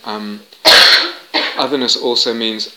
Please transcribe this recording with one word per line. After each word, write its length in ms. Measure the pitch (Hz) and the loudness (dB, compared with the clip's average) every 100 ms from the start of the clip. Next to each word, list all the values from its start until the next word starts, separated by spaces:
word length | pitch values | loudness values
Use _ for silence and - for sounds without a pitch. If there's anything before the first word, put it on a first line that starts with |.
| 113 | -10
um, 360 | 107 104 104 - - - | -10 -8 -12 -16 -2 4
<coughs> 680 | - - - - - - - - - | 6 6 4 0 -8 -6 -4 -4 -4
otherness 380 | 131 139 120 - | -2 -2 0 -2
also 360 | 131 120 123 | 0 0 0
means 400 | 113 113 107 104 | -2 -2 -4 -8